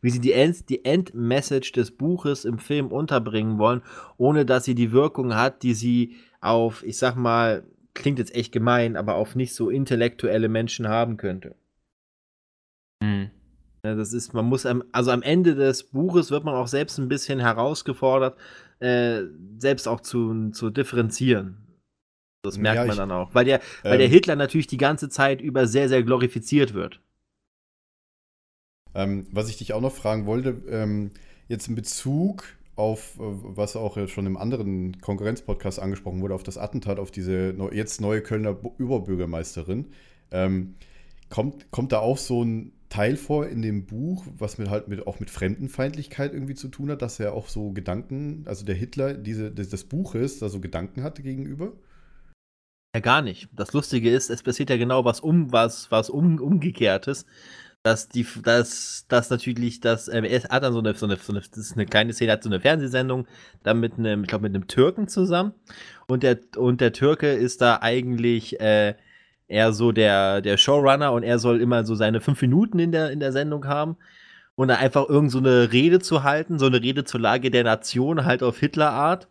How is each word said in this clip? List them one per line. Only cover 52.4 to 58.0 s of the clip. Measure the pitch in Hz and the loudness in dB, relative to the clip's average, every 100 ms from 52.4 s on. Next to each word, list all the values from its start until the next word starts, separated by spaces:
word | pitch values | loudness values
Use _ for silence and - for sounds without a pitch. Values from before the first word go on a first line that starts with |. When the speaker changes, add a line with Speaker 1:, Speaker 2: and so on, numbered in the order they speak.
| _ _ _ _ _ 117 | _ _ _ _ _ -6
Speaker 1:
Ja, | |
gar | 110 135 | 2 2
nicht. | 131 87 - | 0 -10 -18
Das | - - | -10 -4
Lustige | 147 143 127 113 | -2 0 0 2
ist, | 123 - | 2 0
es | 120 | -6
passiert | - 120 135 | -4 -4 0
ja | 123 | 0
genau | 120 131 123 | 2 2 2
was | - | 0
um-, | 160 170 147 | 2 2 4
was, | 123 117 - - | 2 2 0 0
was | 110 110 | 0 0
um-, | 143 175 160 | 2 2 2
Umgekehrtes, | 131 185 147 117 110 95 - 139 - _ - - - _ | 2 0 0 0 2 2 -2 -8 -10 _ -20 -20 -20 _
dass | 113 110 | 0 0